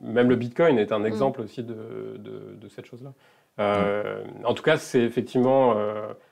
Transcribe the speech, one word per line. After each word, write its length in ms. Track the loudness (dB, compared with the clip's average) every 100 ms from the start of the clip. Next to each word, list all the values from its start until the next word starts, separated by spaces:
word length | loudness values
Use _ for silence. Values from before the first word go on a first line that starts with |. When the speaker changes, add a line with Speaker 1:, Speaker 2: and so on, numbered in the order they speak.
Speaker 1:
même 260 | -4 2 4
le 60 | 4
Bitcoin 420 | 0 2 4 4
est 140 | 2
un 80 | 0
Speaker 2:
Mm. 60 | -2
Speaker 1:
exemple 360 | 0 -2 -2
aussi 220 | -10 -10
de, 540 | -10 -10 -12 -12 -12 -14
de, 380 | -14 -14 -16 -18
de 80 | -20
cette 180 | -18 -18
chose-là. 280 | -18 -20 -20 _ _ _ -2
Euh, 640 | 0 2 2 0 -4 -6
Speaker 3:
Ouais. 220 | -10 -6 -2
Speaker 1:
en 80 |
tout 100 | 0
cas, 140 | 2 2
c'est 240 | 2 2
effectivement, 720 | 2 0 -2 2 4 6 6 4
euh, 360 | 0 -4 -8 -12 _